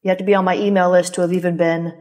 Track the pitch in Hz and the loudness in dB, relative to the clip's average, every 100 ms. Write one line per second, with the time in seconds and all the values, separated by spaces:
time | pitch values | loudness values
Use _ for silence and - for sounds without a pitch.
0 | 190 185 190 196 185 180 202 196 180 180 | -2 -2 2 2 2 0 0 2 4 2
1 | 175 - 175 180 175 165 170 165 170 - | 0 -4 -2 -2 -2 0 0 0 -6 -10